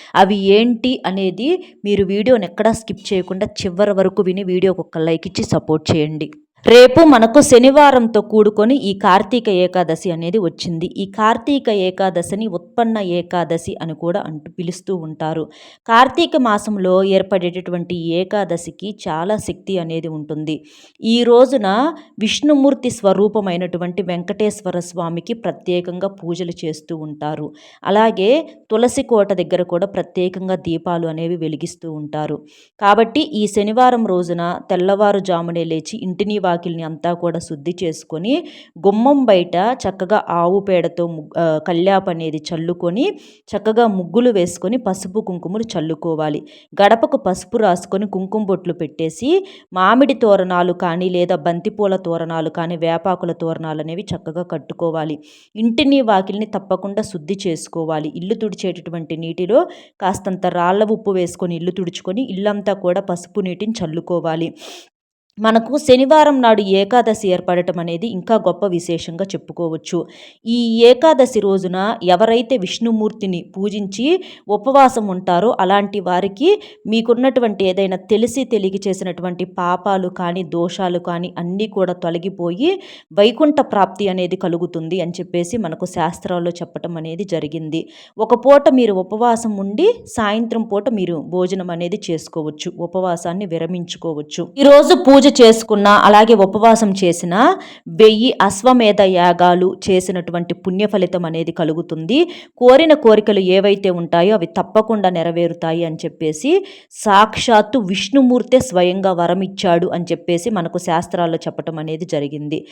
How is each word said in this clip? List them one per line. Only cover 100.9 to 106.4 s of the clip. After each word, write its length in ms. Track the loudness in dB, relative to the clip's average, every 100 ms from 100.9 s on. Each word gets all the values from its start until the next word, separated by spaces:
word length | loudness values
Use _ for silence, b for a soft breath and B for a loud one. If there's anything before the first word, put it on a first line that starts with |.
| 0 0 -2 -4
అనేది 260 | -4 -6
కలుగుతుంది. 640 | -2 -2 -2 -6 -8 -2 0 0 B B _
కోరిన 360 | 6 8 6
కోరికలు 480 | 6 6 6 4 0 2
ఏవైతే 400 | 4 4 2 0
ఉంటాయో 440 | -2 0 2 4 2
అవి 120 | 0
తప్పకుండా 640 | -4 0 0 0 0 0
నెరవేరుతాయి 720 | 0 -2 0 -2 -2 -4 -2 -4
అని 140 | -6
చెప్పేసి 500 | -10 -6 -6 -4